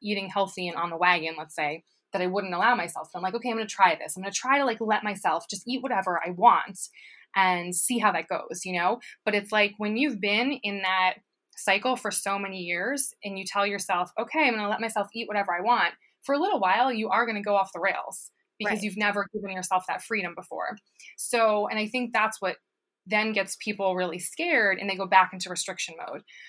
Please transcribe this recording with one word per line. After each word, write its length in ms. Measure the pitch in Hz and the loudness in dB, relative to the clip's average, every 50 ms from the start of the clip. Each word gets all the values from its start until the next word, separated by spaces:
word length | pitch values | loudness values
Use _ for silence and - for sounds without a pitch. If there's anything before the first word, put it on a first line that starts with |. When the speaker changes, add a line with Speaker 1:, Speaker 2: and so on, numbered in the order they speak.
| - | -4
Speaker 1:
eating 260 | 208 208 190 190 190 | -4 -2 -2 -4 -2
healthy 380 | - 202 196 190 - 190 180 175 | 0 0 0 0 -2 -4 -6 -4
and 100 | 170 175 | -4 -4
on 120 | 170 170 | -4 -4
the 80 | 170 165 | -2 -2
wagon, 380 | 175 180 180 170 156 160 165 156 | -2 -2 -2 -4 -6 -6 -6 -8
let's 180 | 156 156 - | -10 -10 -6
say, 280 | - 151 147 156 165 - _ _ _ _ _ | -4 -4 -4 -4 -6 -12 _ _ _ _ _
that 100 | - 185 | -4 -4
I 60 | 180 180 | -2 -2
wouldn't 260 | 185 202 190 190 180 | -2 -4 -4 -4 -2
allow 220 | 175 202 226 - | 2 2 2 2
myself. 340 | 202 170 160 - - 160 - | 2 0 -4 -6 -8 -10 -10
So 60 | - 175 | -8 -6
I'm 60 | 156 | -6
like, 120 | 185 202 | -4 -4
"Okay, 140 | 233 226 247 | -4 -4 -4
I'm 60 | 226 226 | -4 -4
gonna 100 | 220 208 | -4 -4
try 280 | - - 196 180 160 | 2 4 4 4 4
this. 200 | - - - - 185 | 2 -4 -8 -8 -8
I'm 60 | 190 | -6
gonna 80 | 196 190 | -6 -6
try 240 | - - 254 269 285 | -2 0 2 2 4
to, 80 | 277 | 4
like, 160 | 254 220 220 | 2 0 0
let 220 | 233 214 214 208 214 | 0 0 0 0 0
myself 400 | 208 196 185 - 175 160 170 - - | -2 -4 -2 0 0 0 0 -2 -6
just 180 | - 185 - 233 | -10 -8 -6 -6
eat 140 | 254 269 | -4 -4
whatever 380 | - 269 240 196 185 190 175 - - | -2 -2 0 0 0 0 0 -2 -2
I 60 | 180 | -4
want 480 | 180 175 202 240 180 160 - - 185 - - - - - - - - - - _ - | 0 4 6 6 6 6 2 -2 -6 -10 -10 -10 -12 -14 -20 -20 -20 -20 -16 _ 0
and 380 | 196 190 185 180 175 175 180 180 | 2 4 4 4 2 0 -2 0
see 240 | - - - 247 233 | 0 2 2 2 4
how 120 | 214 208 | 4 4
that 160 | 180 165 160 - | 4 2 0 -2
goes," 380 | 180 - - - 185 175 - | -4 -4 -4 -6 -8 -8 -6
you 80 | 185 180 175 | -4 -2 0
know? 220 | 175 185 233 247 - - - - - | 2 2 2 0 -4 -12 -20 -8 -2
But 100 | 220 208 | 0 0
it's 160 | 208 202 208 214 | 0 0 2 2
like, 200 | 214 208 202 202 - | 4 4 2 2 -2
when 180 | 214 208 214 233 | -4 -2 0 2
you've 220 | 285 302 233 196 | 0 0 0 0
been 340 | 196 202 208 220 247 269 294 - - | 0 2 2 2 2 2 0 -2 -4
in 180 | 202 202 196 | -4 -4 -2
that 340 | 190 185 190 185 185 185 - - _ _ _ _ _ _ _ - | 0 0 2 4 4 2 2 0 _ _ _ _ _ _ _ -2
cycle 360 | - 208 190 202 202 254 254 | 2 2 2 4 4 2 0
for 160 | - - 208 | 0 -2 -2
so 260 | 190 - - 196 196 202 | -2 -2 -2 -2 -2 -2
many 220 | 196 196 190 190 | -2 -4 -6 -6
years 520 | 175 175 175 170 190 233 285 269 - - - _ - | -6 -4 -2 -2 -2 -2 -2 -2 -2 -4 -4 _ -10
and 140 | 202 196 190 | -8 -8 -8
you 60 | 190 | -6
tell 200 | 190 - 202 202 | -4 0 0 0
yourself, 460 | 208 202 196 196 - 185 180 180 - - - | 0 0 -2 -2 0 0 0 0 -2 -4 -4
"Okay, 280 | 233 233 - 311 302 262 | -4 -2 0 2 4 4
I'm 60 | 226 | 4
gonna 140 | 214 208 202 | 2 0 0
let 100 | 208 - | 0 0
myself 260 | 226 226 - 214 196 - - | -2 -2 0 -2 -2 -2 -4
eat 140 | 226 226 - | -8 -6 -4
whatever 260 | 208 202 196 190 175 | -2 -2 0 0 0
I 60 | 175 | 0
want," 340 | 185 226 240 220 175 170 - - _ _ _ _ - | 2 4 4 4 4 2 0 -4 _ _ _ _ -4
for 120 | - 277 | 0 0
a 40 | 285 | 2
little 200 | 339 403 392 254 | 2 2 2 2
while, 320 | 190 180 190 220 254 269 247 | 4 4 4 4 4 4 2
you 160 | 214 220 - | 0 0 2
are 160 | - 220 240 | 2 2 2
gonna 160 | 233 214 202 | 2 0 -2
go 140 | 208 208 202 | 0 2 4
off 160 | 196 190 - - | 4 4 2 -2
the 60 | 170 | -2
rails 520 | 175 196 170 - - - - - - - _ _ _ _ _ - | 0 0 0 -2 -4 -6 -8 -8 -8 -10 _ _ _ _ _ -4
because 220 | 214 208 202 202 | -2 -2 0 0
Speaker 2:
Right. 20 | 202 | -2
Speaker 1:
you've 140 | 208 185 208 | -4 -2 0
never 280 | 214 208 196 202 196 196 - | 0 2 2 0 -2 -4 -4
given 160 | 208 190 190 | -8 -6 -6
yourself 340 | 190 185 180 - 190 185 - - | -6 -6 -2 0 0 0 0 0
that 160 | 165 - - | -4 -6 -6
freedom 320 | - 226 208 180 170 170 | -4 -4 -4 -4 -4 -6
before. 420 | 175 180 - - - - - 214 214 _ _ _ - - - - - | -10 -12 -10 -8 -6 -6 -6 -6 -8 _ _ _ -20 -20 -16 -10 -6
So, 500 | - - - 233 226 220 214 208 208 - | -4 0 2 4 4 4 4 4 2 0
and 120 | 220 214 | 0 -2
I 80 | 214 214 | -2 -2
think 260 | - 254 247 240 - | -2 -2 -2 0 0
that's 260 | 214 214 214 214 - | 2 2 0 0 -2
what 160 | 202 185 - - _ _ _ _ _ _ _ _ _ 180 | -4 -4 -4 -6 _ _ _ _ _ _ _ _ _ -2
then 240 | 214 214 214 220 214 | 0 2 2 2 0
gets 220 | 202 190 190 - | 0 0 -2 -4
people 400 | - - 214 208 196 196 190 185 | -6 -4 -4 -2 0 0 2 2
really 240 | 185 185 175 165 180 | 2 0 -2 -2 -4
scared 580 | 180 - - - 320 349 320 247 214 196 190 185 | -6 -6 -4 -2 0 2 2 4 4 4 2 0
and 80 | - 196 | -2 -4
they 60 | 190 | -4
go 120 | 185 196 185 | -4 0 4
back 260 | 196 185 185 180 - | 6 6 6 6 2
into 160 | 185 180 185 | -6 -8 -6
restriction 460 | 180 - - - 180 - - - 165 160 | -6 -6 -6 -6 -6 -6 -6 -8 -8 -10
mode. 260 | - 92 123 151 - - - - - | -10 -10 -10 -10 -12 -16 -20 -20 -20